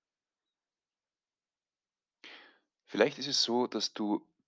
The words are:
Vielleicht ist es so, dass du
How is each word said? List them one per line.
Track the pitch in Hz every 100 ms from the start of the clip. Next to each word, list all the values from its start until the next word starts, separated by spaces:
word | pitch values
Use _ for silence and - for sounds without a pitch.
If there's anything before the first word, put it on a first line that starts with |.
| _ _ _ _ _ _ _ _ _ _ _ _ _ _ _ _ _ _ _ _ _ _ - - - _ _ _ _
Vielleicht | - 127 -
ist | 143
es | 131
so, | - 120 120
dass | 110 -
du | - 107 104 - _